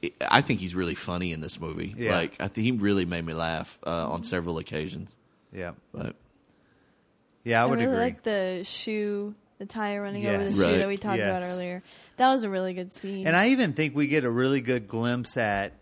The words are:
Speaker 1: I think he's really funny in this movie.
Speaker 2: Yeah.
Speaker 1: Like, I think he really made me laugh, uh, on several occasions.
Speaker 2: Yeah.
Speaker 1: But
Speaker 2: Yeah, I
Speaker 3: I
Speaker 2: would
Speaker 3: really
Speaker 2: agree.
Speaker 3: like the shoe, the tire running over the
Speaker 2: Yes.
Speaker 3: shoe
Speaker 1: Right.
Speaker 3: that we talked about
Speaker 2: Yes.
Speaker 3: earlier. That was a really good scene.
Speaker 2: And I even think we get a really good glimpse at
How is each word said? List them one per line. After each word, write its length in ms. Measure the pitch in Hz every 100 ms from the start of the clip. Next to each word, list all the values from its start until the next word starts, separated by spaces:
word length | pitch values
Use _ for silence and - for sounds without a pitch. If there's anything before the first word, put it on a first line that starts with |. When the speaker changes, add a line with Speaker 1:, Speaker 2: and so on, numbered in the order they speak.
| 85 - -
Speaker 1:
I 100 | 123
think 200 | 143 107
he's 140 | 92
really 200 | 87 87
funny 380 | 76 - 87 90
in 80 | 80
this 180 | 76 -
movie. 340 | 80 80 85 107
Speaker 2:
Yeah. 200 | 113 92
Speaker 1:
Like, 200 | 85 -
I 80 | 101
think 160 | -
he 80 | 110
really 320 | 123 101 101 87
made 180 | 85
me 80 | 82
laugh, 440 | 80 82 80 - - -
uh, 200 | 82 73
on 160 | 82
several 340 | - 92 85 82
occasions. 580 | 80 78 78 78 95 - _ _ _
Speaker 2:
Yeah. 200 | 98 87 - _
Speaker 1:
But 240 | - - - _ _ _ _ _ _ _ _ _ _ _ _
Speaker 2:
Yeah, 160 | 120 113
I 40 | 120
Speaker 3:
I 40 |
Speaker 2:
would 80 | 226
Speaker 3:
really 100 | 240
Speaker 2:
agree. 60 | 254
Speaker 3:
like 240 | 247 254
the 400 | 226 208 185 185
shoe, 720 | 190 - - 214 208 202 208 208 _ -
the 80 | 202
tire 340 | 220 208 202
running 240 | 202 202 104
over 120 | 98
the 60 |
Speaker 2:
Yes. 100 | 196 98
Speaker 3:
shoe 60 |
Speaker 1:
Right. 160 | 87 90
Speaker 3:
that 100 | -
we 80 | 101
talked 240 | 214 190
about 220 | 202 185
Speaker 2:
Yes. 100 | 180
Speaker 3:
earlier. 280 | 180 180 180 - - - -
That 160 | 262
was 100 | 262
a 40 | 220
really 240 | 190 185
good 180 | 185 180
scene. 340 | - 196 196 165
Speaker 2:
And 100 | 170
I 120 | 220
even 240 | 262 214
think 200 | 143 156
we 120 | 135 143
get 180 | 151
a 60 | 127
really 320 | 117 131 139
good 260 | 120 127 101
glimpse 480 | 113 117 123 117 -
at 360 | 110 101 98 -